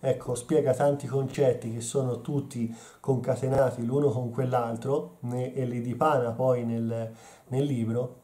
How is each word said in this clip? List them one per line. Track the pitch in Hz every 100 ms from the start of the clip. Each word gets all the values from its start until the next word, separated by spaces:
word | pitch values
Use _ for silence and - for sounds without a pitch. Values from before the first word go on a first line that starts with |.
Ecco, | 135 120 - 120
spiega | - 151 135
tanti | 131 143 143 131
concetti | 135 131 - 135 120 117
che | 113
sono | 113 139 127 117
tutti | - 143 139 120 113 - - -
concatenati | - 131 113 120 131 135 131 113 117
l'uno | 135 143
con | 123 120
quell'altro, | 117 127 123 117 113 135 143 - -
ne-, | 123 123 127
e | 135
li | 123 120
dipana | 120 117 151 143 120
poi | 117 131 123 117
nel, | 117 113 117 113 - - - -
nel | 131
libro | 143 123 110 113 123 -